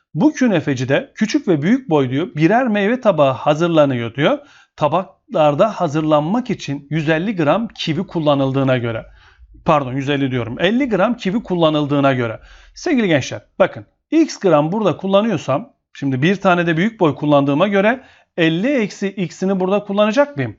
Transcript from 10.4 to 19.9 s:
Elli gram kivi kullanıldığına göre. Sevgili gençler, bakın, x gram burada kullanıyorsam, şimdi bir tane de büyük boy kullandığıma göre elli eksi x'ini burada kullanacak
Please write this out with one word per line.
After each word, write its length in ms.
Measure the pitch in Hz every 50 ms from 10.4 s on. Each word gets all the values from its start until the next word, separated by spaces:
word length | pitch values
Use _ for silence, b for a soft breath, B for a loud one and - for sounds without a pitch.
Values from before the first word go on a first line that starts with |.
| 117 110 123 -
Elli 280 | 170 180 220 240 285 254
gram 280 | 220 170 185 226 240
kivi 260 | 233 - 196 180 240 -
kullanıldığına 720 | - 185 175 165 156 156 151 151 139 139 143 139 139 135
göre. 280 | 123 120 113 107 - b b b b b b b
Sevgili 340 | - - - 320 247 220 185
gençler, 340 | 165 135 120 - - 107 - _ _ -
bakın, 280 | 190 170 - 123 107 _ _ _ _ -
x 280 | - 320 320 - - -
gram 340 | - 190 160 147 147 156 180
burada 240 | 226 220 185 147
kullanıyorsam, 760 | - - 196 190 196 208 233 202 147 - - 131 151 226 - _ _ _ _ _
şimdi 300 | - - 139 135 127 135
bir 140 | 175 202
tane 300 | 190 - 196 175 175 175
de 100 | 165 170
büyük 240 | 156 180 226 226 -
boy 140 | 185 156 135
kullandığıma 540 | - - 151 147 139 139 139 143 147 180 214
göre 360 | 202 196 196 214 247 254 b b b b b b -
elli 320 | - 170 160 160 170 196 262
eksi 400 | 294 262 220 190 - - 208 190
x'ini 520 | 190 - 185 160 - - 190 190 196 185
burada 240 | 185 185 196 208 202
kullanacak 520 | -